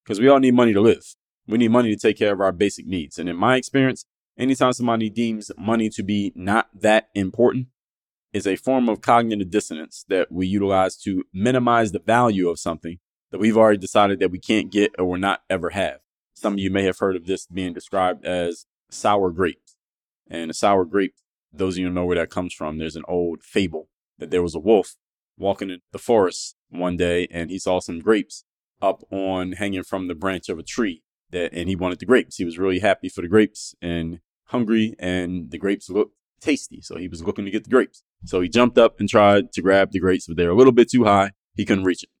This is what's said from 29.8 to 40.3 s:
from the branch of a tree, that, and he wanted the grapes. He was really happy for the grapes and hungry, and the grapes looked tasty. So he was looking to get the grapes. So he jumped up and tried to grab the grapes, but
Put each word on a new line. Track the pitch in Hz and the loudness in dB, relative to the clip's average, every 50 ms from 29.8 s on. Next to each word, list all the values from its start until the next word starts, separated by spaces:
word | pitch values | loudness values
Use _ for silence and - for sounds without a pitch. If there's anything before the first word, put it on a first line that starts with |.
| 85 | -8
from | - 98 95 92 87 | -8 -8 -8 -6 -8
the | 85 | -8
branch | 76 95 95 92 87 - - | -6 -6 -6 -6 -6 -6 -8
of | 90 80 | -10 -10
a | 78 | -10
tree, | - - - 117 98 82 78 _ _ _ _ _ _ | -8 -6 -4 -4 -4 -4 -8 _ _ _ _ _ _
that, | 90 90 85 - - | -6 -6 -6 -6 -6
and | 85 85 92 | -6 -6 -4
he | 95 | -4
wanted | 85 90 90 87 - | -4 -4 -4 -6 -4
the | 87 | 0
grapes. | 92 127 113 92 - - - | 2 2 2 2 0 -6 -8
He | 95 | -8
was | 85 82 87 | -8 -6 -4
really | 95 95 92 90 | -2 -2 0 0
happy | 101 101 92 - - 92 | 2 0 0 0 -2 -10
for | - 98 | -10 -10
the | 87 85 | -4 2
grapes | 95 110 107 - - - - - - _ | 4 4 4 4 0 -6 -18 -18 -16 _
and | 87 85 85 82 82 82 87 87 _ _ _ _ _ | -8 -6 -6 -6 -6 -8 -10 -14 _ _ _ _ _
hungry, | _ - 123 117 104 113 110 107 110 110 - | _ -4 -2 0 0 0 0 0 -2 -4 -6
and | - 90 90 92 90 87 92 90 78 65 | -6 -4 -4 -4 -4 -4 -6 -8 -8 -10
the | 80 85 | -10 -6
grapes | - 98 101 - - - | -4 -4 -4 -4 -6 -4
looked | 90 104 - - _ _ _ _ _ _ | -2 -2 -2 -2 _ _ _ _ _ _
tasty. | - 160 143 - - - - - | -4 -4 -4 -4 -4 -10 -20 -20
So | - - - 80 | -18 -16 -14 -12
he | 90 90 | -12 -12
was | 87 80 82 | -12 -10 -8
looking | 101 - 113 101 | -8 -6 -6 -6
to | 98 | -6
get | 95 107 - | -6 -6 -2
the | - | 0
grapes. | 123 127 95 - _ _ _ _ _ _ - | 2 2 2 0 _ _ _ _ _ _ -10
So | - 95 92 | -4 -2 -2
he | 90 85 | -2 0
jumped | - 120 123 120 - 123 | 2 2 2 4 6 6
up | 117 113 - - | 6 6 4 0
and | 107 98 | -2 2
tried | - 107 104 101 101 101 95 - - | 4 6 6 6 6 4 2 0 -4
to | 98 | -2
grab | 82 95 95 98 95 92 | 2 4 4 4 4 2
the | - 92 | 0 -2
grapes, | 87 92 92 95 - | 0 0 0 0 -2
but | - | -4